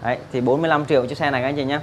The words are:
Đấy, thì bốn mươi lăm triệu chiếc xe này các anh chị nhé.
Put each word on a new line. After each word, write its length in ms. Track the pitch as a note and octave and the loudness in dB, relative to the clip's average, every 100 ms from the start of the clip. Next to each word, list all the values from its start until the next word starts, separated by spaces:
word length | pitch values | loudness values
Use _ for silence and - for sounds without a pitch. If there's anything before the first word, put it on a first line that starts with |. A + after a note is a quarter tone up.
Đấy, 160 | A2+ B2 - | -2 -4 -4
thì 80 | C3 | -2
bốn 200 | B2 C3+ | 2 2
mươi 80 | E3 | 2
lăm 180 | D3+ D3 | 0 4
triệu 200 | C#3+ B2 | 2 2
chiếc 120 | C#3+ | -2
xe 120 | D3+ | -2
này 120 | C3+ | 0
các 60 | B2+ | -2
anh 80 | D3 | -2
chị 80 | |
nhé. 140 | C3+ C#3+ | -2 -2